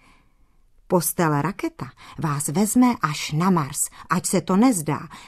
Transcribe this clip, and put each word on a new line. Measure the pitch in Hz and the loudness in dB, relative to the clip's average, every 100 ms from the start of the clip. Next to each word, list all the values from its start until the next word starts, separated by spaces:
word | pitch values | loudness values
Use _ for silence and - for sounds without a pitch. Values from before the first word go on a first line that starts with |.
| _ _ _ _ _ _ _ _ - | _ _ _ _ _ _ _ _ 0
Postel | 180 - - 165 147 | 0 0 0 0 2
raketa | 151 - 330 - 123 - - - | -2 -4 -8 -8 -14 -16 -20 -8
vás | 156 143 - | -6 -4 -2
vezme | 156 214 247 247 233 | 0 2 4 4 2
až | 151 147 - | -4 -4 -4
na | 147 185 | 0 2
Mars, | 170 135 135 - - - | 2 0 -4 -8 -8 -4
ať | 170 - | -2 0
se | 190 | -2
to | - 190 | 2 4
nezdá, | 262 196 151 143 175 - | 4 4 -2 -4 -6 -18